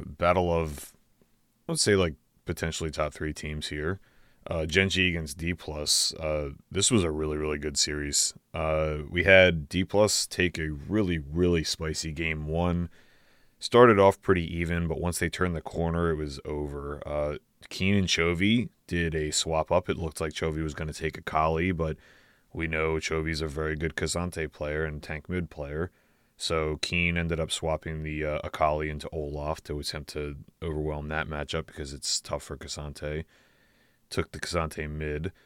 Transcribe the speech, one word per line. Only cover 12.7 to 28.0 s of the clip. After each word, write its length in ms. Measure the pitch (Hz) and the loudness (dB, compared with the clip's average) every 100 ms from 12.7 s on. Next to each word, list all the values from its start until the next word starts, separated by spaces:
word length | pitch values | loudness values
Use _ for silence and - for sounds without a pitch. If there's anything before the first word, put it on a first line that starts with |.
| 87 85 - - _ _ _ _ - | 0 -2 -8 -20 _ _ _ _ -12
Started 400 | - 120 123 101 | 4 10 10 10
off 240 | 98 - | 8 6
pretty 220 | - 92 82 | 2 2 2
even, 360 | 85 85 85 85 | -2 -2 0 0
but 100 | 76 | 0
once 200 | 85 85 | -2 0
they 100 | 82 | -2
turned 260 | - 90 82 | 0 -2 -2
the 60 | |
corner, 500 | - 82 82 85 85 | -6 -2 0 2 2
it 60 | 78 | 0
was 240 | 76 69 | -4 -8
over. 580 | - 76 73 71 71 73 - | -6 -6 -4 -6 -8 -10 -6
Uh, 320 | 73 73 73 _ _ - | -2 -2 -4 _ _ -12
Keen 260 | - 92 101 | -2 2 2
and 140 | 85 | 2
Chovy 580 | - 85 85 98 120 101 _ - | 2 2 4 4 2 0 _ -6
did 280 | 87 85 78 | -2 0 0
a 160 | 76 | -2
swap 400 | - 82 80 78 | -2 0 0 2
up. 160 | 87 - | 2 0
It 100 | 82 | -4
looked 220 | 82 - | -4 -4
like 140 | 80 | -6
Chovy 280 | - 82 78 | -2 -2 -2
was 120 | 80 | -4
gonna 180 | 71 78 | -4 -8
take 260 | 76 80 82 | -6 -6 -6
Akali, 540 | - 78 80 80 90 | -4 2 2 2 0
but 240 | 82 80 78 - - _ _ _ | 0 -2 -4 -12 -20 _ _ _
we 160 | 82 82 | -6 -4
know 280 | 80 80 80 | 0 0 0
Chovy's 440 | - 80 80 78 | 0 -2 -2 -2
a 80 | 80 | -4
very 300 | 71 78 78 | -2 -4 -2
good 180 | 80 - | -4 -2
K'Sante 560 | 80 87 87 82 76 | -2 -2 -4 -4 -6
player 320 | - 76 76 | -6 -4 -2
and 180 | 78 76 | -4 -6
tank 280 | - 76 - | -8 -10 -4
mid 200 | 90 85 | -4 -4
player. 400 | - 71 76 90 _ _ _ _ - | -8 -8 -4 -6 _ _ _ _ -8
So 440 | - 80 78 76 | -2 0 0 -2
Keen 340 | - 87 85 85 | -2 0 2 0
ended 240 | 82 80 | 0 -2
up 120 | 80 | -2
swapping 520 | - 80 78 80 78 | -2 -2 -2 -4 -8